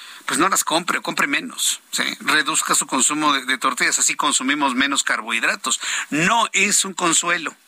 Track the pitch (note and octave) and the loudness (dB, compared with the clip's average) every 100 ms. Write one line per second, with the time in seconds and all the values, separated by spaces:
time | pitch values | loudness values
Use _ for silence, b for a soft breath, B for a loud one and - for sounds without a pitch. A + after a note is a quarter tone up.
0 | B B B - F3+ F3+ - D#3+ F3 - | B B B 0 2 2 0 0 0 -4
1 | C#3+ E3 E3+ C#3+ F2 - - - - - | -2 -2 0 -2 -4 -4 -2 -2 -4 -4
2 | C3 - D3 D3+ D3 D#3 - - D3 C#3 | -4 -4 0 2 2 0 2 0 0 0
3 | B2 D3+ D3+ C#3 B2 C3 C3+ B2+ E3+ C#3+ | 2 2 2 2 0 0 0 0 0 2
4 | - D3+ D3 B2+ C3 D3 C#3 B2+ C#3 C3+ | 0 0 0 0 0 0 0 2 0 0
5 | - A#2+ A2 A2+ C#3+ G3+ - - B B | 0 -2 -2 -2 0 -2 -2 -4 B B
6 | B D3 F3 A#3 G#3+ F#3+ G3+ F#3+ G3 F3 | B 0 2 2 2 2 2 2 0 0
7 | F3 D#3+ E3+ F3 C#3+ - | 2 2 2 0 -4 -10